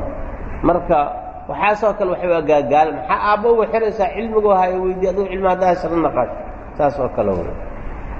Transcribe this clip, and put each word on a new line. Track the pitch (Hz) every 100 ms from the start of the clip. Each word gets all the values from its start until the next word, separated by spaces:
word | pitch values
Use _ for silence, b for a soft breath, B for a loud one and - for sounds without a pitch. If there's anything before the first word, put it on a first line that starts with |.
| 90 - - - - -
Marka, | 170 175 175 156 143 - - -
waxaasoo | - 143 202 214 220
kale | 196 190
waxay | 170 180
waa | 165
gaagaal. | 147 147 131 147 160
Maxaa | 143 - 208
aabba | 208 208 233
ugu | 233 208
xiraysaa | 220 220 202 180
cilmigu | 196 226 220 208
hayo | 190 185 185
weydii, | 185 180 185
adigu | 190 190
cilmi | 190 190
haddaa | 180 185
isla | 175 160 165
naqaasho. | 147 127 123 - - - -
Saas | - 147 135
oo | 123
kale | - 101
wey. | 92 82 - - - - - -